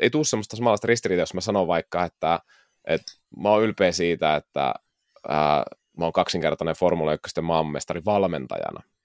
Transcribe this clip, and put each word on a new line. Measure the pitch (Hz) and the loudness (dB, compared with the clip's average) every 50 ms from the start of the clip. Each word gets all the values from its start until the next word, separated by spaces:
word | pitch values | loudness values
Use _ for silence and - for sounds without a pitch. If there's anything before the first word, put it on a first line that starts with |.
ei | - 120 | 0 2
tuu | 120 151 151 | 2 2 0
semmoista | - - 110 104 - - 110 | 0 -2 -4 -4 -6 -6 -2
samanlaista | 120 120 107 101 - - | 2 2 2 2 2 0
ristiriitaa, | 120 117 - 95 92 87 | 0 0 2 0 0 0
jos | 85 - - | 0 -2 -4
mä | 92 | -6
sanon | 87 110 101 101 92 82 | -4 0 0 0 2 2
vaikka, | 87 82 80 - - 87 90 | 0 -2 -2 -2 -2 -2 -2
että, | 82 - _ - 80 85 82 - _ _ _ _ _ _ _ _ | -2 -4 _ 0 0 0 0 -2 _ _ _ _ _ _ _ _
et | - 80 80 - - - _ _ _ - - | -2 -2 -2 -2 -6 -20 _ _ _ -16 -2
mä | - 101 | 2 4
oon | 107 107 110 | 4 4 4
ylpeä | 110 101 - 95 90 | 2 2 2 2 2
siitä, | 85 90 90 85 85 78 80 78 76 | 2 2 0 0 0 0 2 0 0
että, | 76 - _ _ 71 69 65 52 - _ _ _ _ _ _ _ _ _ - | 0 -2 _ _ -2 -2 -2 -2 -4 _ _ _ _ _ _ _ _ _ -4
ää, | 73 76 76 73 73 73 - - - _ _ _ _ - | 0 2 2 4 2 2 0 -4 -10 _ _ _ _ -4
mä | 85 | -4
oon | 82 80 | -2 0
kaksinkertainen | 92 90 - - 90 78 78 76 - 82 82 80 | 0 0 0 0 0 0 0 0 0 -2 -4 -2
Formula | - - 87 87 85 78 78 76 | 0 2 2 2 2 0 -2 -2
ykkösten | 76 - - - - 82 | -2 -4 -8 -6 -6 -2
maailmanmestari | 82 82 80 78 78 73 69 - - 87 87 78 | 0 0 0 0 0 -4 -8 -8 -6 -8 -6 -2
valmentajana. | 101 104 101 98 92 85 73 65 62 - 50 50 50 50 50 - _ _ _ _ | 0 2 2 2 0 -2 -4 -6 -8 -8 -6 -6 -8 -10 -12 -18 _ _ _ _